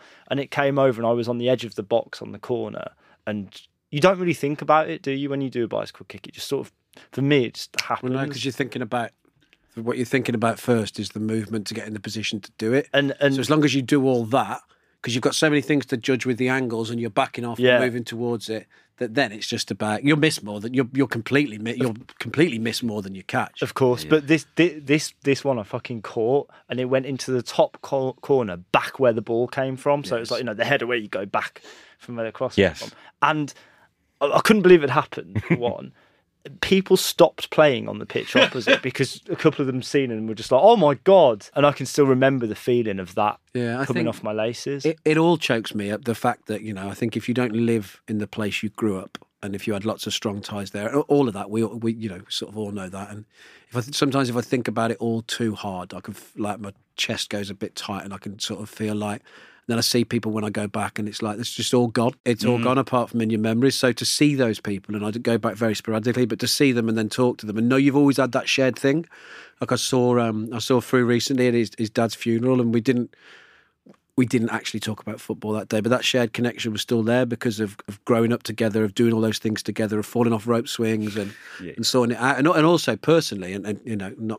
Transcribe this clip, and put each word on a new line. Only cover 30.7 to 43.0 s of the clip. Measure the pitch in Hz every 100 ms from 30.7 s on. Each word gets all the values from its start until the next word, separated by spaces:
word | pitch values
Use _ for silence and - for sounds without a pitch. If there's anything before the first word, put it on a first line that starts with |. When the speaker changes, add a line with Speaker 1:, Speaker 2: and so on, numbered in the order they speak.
| 139 120
Speaker 1:
where | 123
you | 104
go | 95 98
back | 110 - - - - - _
from | - 120
where | 113
the |
cross | - 127 -
Speaker 4:
Yes. | 95 76
Speaker 1:
came | -
from. | - - -
And | 147 156 143 - - _ _ _ _ -
I, | 143 147
I |
couldn't | - 220
believe | 180 175 143
it |
happened, | 139 - - 85 98 -
Speaker 4:
<laughs> | 127
Speaker 1:
one. | 117 - 131 - _ _ _ _ - 139
People | - 190 190 190
stopped | - - 165 - -
playing | - 151 120 107
on | 104
the | 110
pitch | - - -
opposite | - 131 120 269
Speaker 4:
<laughs> |
Speaker 1:
because | 131 - 131 - -
a | 175
couple | 160 -
of | 135
them | 127
seen | - 147 131
and | 110 110
were | 107
just | -
like, | 131
"Oh | 190 233
my | 147 139
God." | - 190 147 107 - -
And | 143
I |
can | 139 131
still | - 139
remember | 127 135 135 117
the |
feeling | 104 - 120 107
of | 98